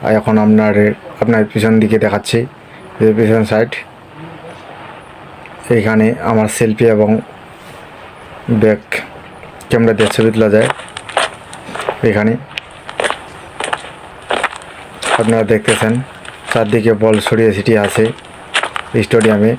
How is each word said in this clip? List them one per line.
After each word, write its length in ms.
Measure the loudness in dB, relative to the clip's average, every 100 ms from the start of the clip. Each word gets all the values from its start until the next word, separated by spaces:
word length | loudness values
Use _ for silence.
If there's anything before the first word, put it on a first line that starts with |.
আর 80 | 2 0
এখন 160 | 2 2
আপনার, 300 | 4 4 4 2 2 0 -10 -4
আপনার 200 | 0 2 0
পিছন 200 | 0 2 4
দিকে 140 | 4 2
দেখাচ্ছি, 340 | 2 -2 -2 -4 -4 -12 -20 -20 -20 0
যে 80 | 2 4
পিছন 240 | 2 2 2
সাইড। 200 | 0 -2 -4 -16 -20 -20 -20 -18 -18 -20 -20 -20 -20 -20 -20 -20 -20 -20 -20 -20 -20 0 0
এইখানে 300 | 2 2 2 0 -2
আমার 180 | 0 0 0
সেলফি 300 | -2 2 2 4
এবং 140 | 2 0 -2 -20 -20 -20 -20 -20 -20 -20 -20 -20 -20 -16 -2 2
ব্যাক 200 | 2 0 -4 -10 -10 -18 -20 -20 -20 -20 -2
ক্যামেরা 260 | 2 2 2
দিয়ে 120 | 0
ছবি 160 | 2 0
তোলা 140 | 2 2
যায় 140 | 2 0 -4 -10 -16 -8 -6 -6 -8 -20 -20 -16 -10 -8 -2 0
এখানে। 220 | 2 0 -2 -8 -16 -16 -20 -20 -8 -6 -6 -12 -20 -20 -12 -8 -8 -10 -18 -20 -20 -8 -6 -6 -10 -18 -20 -20 -12 -6 -2
আপনারা 240 | 0 0 2
দেখতেছেন 400 | 0 0 0 0 -2 -4 -14 -20 -20 -4
চারদিকে 400 | -2 0 2 2 2
বল 140 | 2 2 2
ছড়িয়ে 240 | 2 2 2
ছিটিয়ে 240 | 2 2 2
আছে 180 | 0 -2 -2 -16 -20 -8 -6 -6 -10 -6 -4
স্টেডিয়ামে। 480 | 0 2 2 2 2